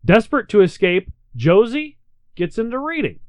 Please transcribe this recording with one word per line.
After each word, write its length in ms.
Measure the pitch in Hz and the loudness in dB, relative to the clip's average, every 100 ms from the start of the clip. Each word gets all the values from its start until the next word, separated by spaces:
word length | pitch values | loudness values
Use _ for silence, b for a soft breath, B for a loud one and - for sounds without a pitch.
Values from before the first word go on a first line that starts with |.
Desperate 460 | - 202 226 285 - | 4 2 2 -6 0
to 120 | 208 | 2
escape, 500 | 185 - 185 180 185 - _ 120 | 2 0 -2 -2 -6 -20 _ -4
Josie 600 | 127 185 233 269 302 _ _ _ _ - | 2 2 2 -2 -10 _ _ _ _ -8
gets 220 | - - | -8 -6
into 200 | 226 254 | -8 -8
reading. 420 | 294 330 233 - | -8 -6 -6 -8